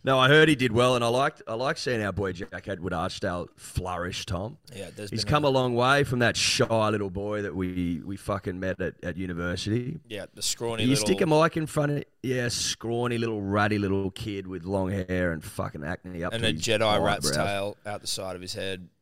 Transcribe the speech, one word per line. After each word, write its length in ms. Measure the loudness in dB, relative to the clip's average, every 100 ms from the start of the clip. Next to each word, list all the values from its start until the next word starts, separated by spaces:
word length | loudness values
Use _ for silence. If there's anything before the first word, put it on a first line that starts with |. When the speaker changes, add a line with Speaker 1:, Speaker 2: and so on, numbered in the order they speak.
Speaker 1:
No, 160 | 2 4
I 100 | 8
heard 200 | 8 8
he 80 | 6
did 160 | 4
well, 220 | 4 4
and 100 | 4
I 40 | 2
liked, 340 | 2 0 -2 -8
I 60 |
liked 260 | -4 -4 -2
seeing 240 | -2 0
our 80 | 0
boy 220 | 0 -2
Jack 360 | -4 -10 -10 -8
Edward 260 | -6 -4
Archdale 540 | -2 -4 -4 -4 -4 -8 _
flourish, 640 | -8 -6 -4 -4 -4 -6
Tom. 320 | -6 -6 -6 -12 -18
Speaker 2:
Yeah, 140 | -14 -14 -12
there's 140 | -8
Speaker 1:
He's 160 | -6 0
Speaker 2:
been 40 |
Speaker 1:
come 140 | 2
Speaker 2:
a 40 | 4
Speaker 1:
a 20 |
long 240 | 4 2
way 300 | 4 4 4
from 160 | 4 4
that 180 | 2 2
shy 500 | 0 2 2 4 2
little 220 | 2 -2
boy 320 | -4 -4 -4
that 120 | -4
we, 460 | -2 -2 0 -2 -2
we 140 | -6 -8
fucking 420 | -4 -4 -4 -4
met 220 | -4 -2
at, 140 | -4 -4
at 160 | -8 -6
university. 840 | -6 -4 -4 -2 0 -2 -2 -10 -12
Speaker 2:
Yeah, 160 | -12 -12
the 80 | -6
scrawny 440 | -4 -2 -4 0
Speaker 1:
You 60 | 2
Speaker 2:
little 120 | 2
Speaker 1:
stick 160 | 2 2
a 60 | 4
mic 320 | 4 4 2
in 80 | -2
front 260 | 0 0
of, 120 | -2 -6 _
yeah, 260 | -4 -2 -2
scrawny 680 | -2 -4 -4 -4 -2 0 0
little 240 | -2 -2
ratty 340 | 0 2 2 2
little 340 | 2 0 -2
kid 360 | -4 -8 -8 -8
with 180 | -10
long 260 | -4 -2 0
hair 420 | -2 -2 0 0
and 120 | -2
fucking 400 | -8 -8 -8 -6
acne 400 | -8 -8 -10 -8
up 80 | -6
Speaker 2:
and 120 | -2
Speaker 1:
to 40 | -2
Speaker 2:
a 40 |
Speaker 1:
his 100 | 0
Speaker 2:
Jedi 420 | 0 2 4 4
rat's 260 | 2 0 0
Speaker 1:
eyebrows. 160 | 0 0
Speaker 2:
tail 300 | -2 -4 -8
out 160 | -10 -8
the 60 | -6
side 300 | -6 -6 -8
of 40 |
his 140 | -8
head. 340 | -6 -6 -8 -12 _